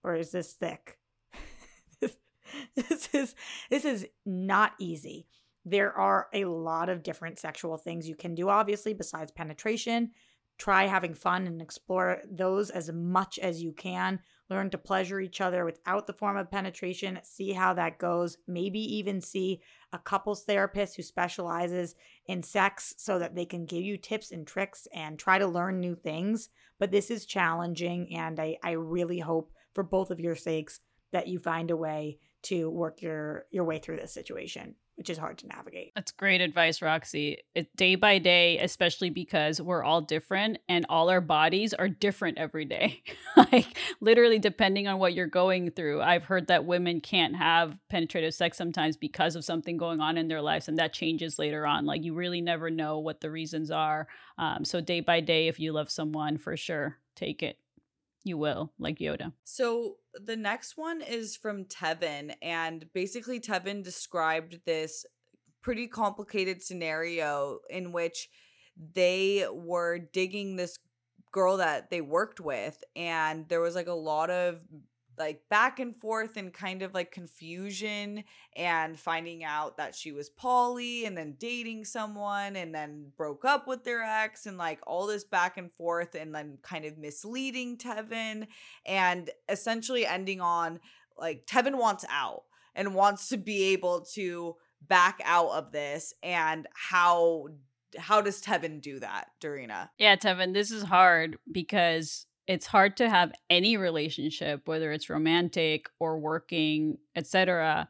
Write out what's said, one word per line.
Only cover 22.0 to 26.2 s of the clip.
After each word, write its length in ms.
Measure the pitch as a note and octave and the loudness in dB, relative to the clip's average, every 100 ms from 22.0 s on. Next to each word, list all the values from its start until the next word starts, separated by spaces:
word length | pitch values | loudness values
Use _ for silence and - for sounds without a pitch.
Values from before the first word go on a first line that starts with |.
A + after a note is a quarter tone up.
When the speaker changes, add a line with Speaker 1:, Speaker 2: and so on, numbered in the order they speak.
| - _ - | -20 _ -8
Speaker 1:
in 160 | F#3 | -6
sex 500 | E3 G3+ F#3+ - - - | -2 2 2 2 -10 -8
so 200 | - F#3+ | -2 -2
that 160 | E3+ | -2
they 120 | F3 F3 | -4 -6
can 180 | F3+ | -6
give 180 | E3 E3+ | -6 -4
you 140 | F#3+ G3+ | -4 -6
tips 340 | - A3 - | -4 -6 -6
and 160 | F3 D3+ | -12 -8
tricks 400 | - G3 - - | -4 -4 -6 -14
and 240 | - D#3 D#3 | -12 -10 -6
try 200 | - F#3+ | 2 4
to 80 | G3 | 4
learn 340 | F3 F3+ F#3 | 0 -2 -2
new 140 | F3+ | -4
things. 560 | E3+ - D#3 | -4 -6 -4